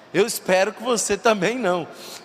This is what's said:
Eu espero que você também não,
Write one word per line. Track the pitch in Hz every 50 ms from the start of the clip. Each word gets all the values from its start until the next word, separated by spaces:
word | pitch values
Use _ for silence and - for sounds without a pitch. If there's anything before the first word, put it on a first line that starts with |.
| - - -
Eu | 175 220
espero | 226 - - - - 185 185 196 214
que | 202 - 220
você | 254 240 202 - - 202
também | 196 - 233 214 196 165 208 240
não, | 262 220 180 180 175 143 - - - - - - -